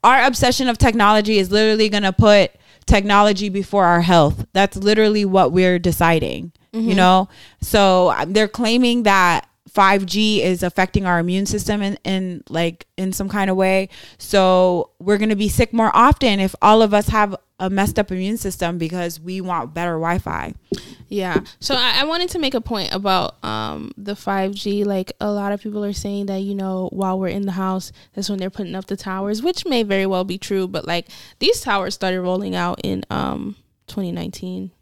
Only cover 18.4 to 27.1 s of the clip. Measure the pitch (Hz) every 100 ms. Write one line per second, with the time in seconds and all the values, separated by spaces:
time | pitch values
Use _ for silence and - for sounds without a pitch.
18.4 | 196 - 175 175 165 180 175 160 165 185
19.4 | 185 170 127 156 175 165 165 175 - 80
20.4 | - - _ - - - - 202 185 160
21.4 | - - - 269 247 226 294 339 359 359
22.4 | 277 262 - 220 185 190 202 185 - -
23.4 | - 110 110 76 76 - 202 208 - 196
24.4 | 190 202 208 202 202 196 185 - 208 208
25.4 | 202 202 214 208 202 202 202 202 202 190
26.4 | 196 202 190 185 185 185 190